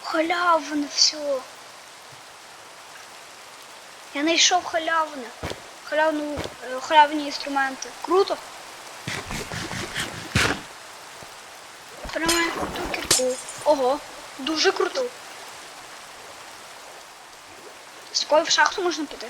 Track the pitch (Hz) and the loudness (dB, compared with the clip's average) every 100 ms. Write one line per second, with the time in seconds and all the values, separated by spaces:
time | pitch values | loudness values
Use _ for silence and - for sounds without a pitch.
0 | - 320 320 349 349 320 285 302 285 - | 0 2 2 4 6 6 4 -2 0 4
1 | - 311 294 269 - - - - - - | 4 4 0 0 -2 -14 -16 -18 -18 -18
2 | - - - - - - - - - - | -18 -18 -18 -18 -18 -18 -18 -18 -16 -16
3 | - - - - - - - - - - | -16 -16 -16 -16 -18 -16 -16 -16 -18 -18
4 | - 285 302 330 - 359 - 339 320 330 | -10 0 4 6 8 6 4 0 2 2
5 | 311 294 226 - - - - - - 302 | 2 -2 -10 -8 -8 -8 -12 -16 -2 4
6 | 311 302 294 294 - - 233 254 - 320 | 4 4 0 -4 -6 -8 -8 -6 6 8
7 | 294 311 285 - 285 277 269 262 240 - | 8 6 0 -4 -2 2 2 0 -10 -10
8 | - 349 392 320 - - - - - - | 4 6 6 2 -4 -14 -14 -14 -14 -10
9 | - - - - - - - - - - | -6 -6 -4 -6 -6 -6 -6 -6 -4 -4
10 | - - - - - - - - - - | -4 -6 -2 2 4 2 -6 -14 -16 -16
11 | - - - - - - - - - - | -16 -14 -14 -14 -16 -16 -16 -16 -16 -12
12 | - 302 320 339 330 - - - 359 - | -6 -2 2 2 2 0 -4 -4 -4 -4
13 | 302 - 254 254 - - - 294 254 285 | 2 4 4 0 -6 -2 4 6 6 2
14 | - - - - 269 320 359 370 370 - | -2 -14 -14 -6 -2 4 4 4 0 0
15 | 247 - - - - - - - - - | -4 -4 -14 -14 -14 -14 -14 -14 -14 -16
16 | - - - - - - - - - - | -16 -16 -16 -16 -16 -16 -16 -16 -16 -16
17 | - - - - - - - - - - | -16 -18 -18 -18 -18 -18 -16 -16 -16 -16
18 | - - - 302 330 - - - 359 311 | -4 -2 6 6 6 6 6 6 2 2
19 | 302 - - | -2 -6 -10